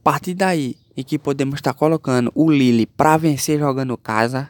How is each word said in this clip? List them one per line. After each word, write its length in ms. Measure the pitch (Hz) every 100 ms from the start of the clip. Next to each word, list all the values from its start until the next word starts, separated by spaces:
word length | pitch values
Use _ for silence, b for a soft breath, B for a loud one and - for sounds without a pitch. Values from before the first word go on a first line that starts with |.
Partida 460 | 156 151 180 180 190
aí 300 | 170 131 - _ -
em 80 |
que 160 | 131 147
podemos 400 | 151 139 135 143
tá 140 | 143
colocando 580 | 123 151 160 - 127 120
o 160 | - 160
Lille 360 | 147 127 117 107
pra 320 | - 151 156
vencer 420 | 160 139 - 151
jogando 380 | 147 135 131 117
casa. 500 | - 110 117 131